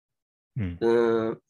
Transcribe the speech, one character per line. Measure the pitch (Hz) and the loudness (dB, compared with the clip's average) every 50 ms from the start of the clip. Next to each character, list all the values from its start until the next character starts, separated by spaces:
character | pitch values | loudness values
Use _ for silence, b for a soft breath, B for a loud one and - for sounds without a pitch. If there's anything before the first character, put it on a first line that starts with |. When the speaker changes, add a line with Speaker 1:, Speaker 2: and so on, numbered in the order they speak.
| _ _ _ _ _ _ _ _ _ _ - | _ _ _ _ _ _ _ _ _ _ -10
Speaker 1:
う | 127 104 | -8 -6
ん。 | 90 87 85 | -6 -6 -2
Speaker 2:
う | 113 117 117 120 117 117 113 113 110 110 | 0 2 4 4 4 2 2 0 -2 -4
ー | 117 | -6
ん、 | - _ _ | -8 _ _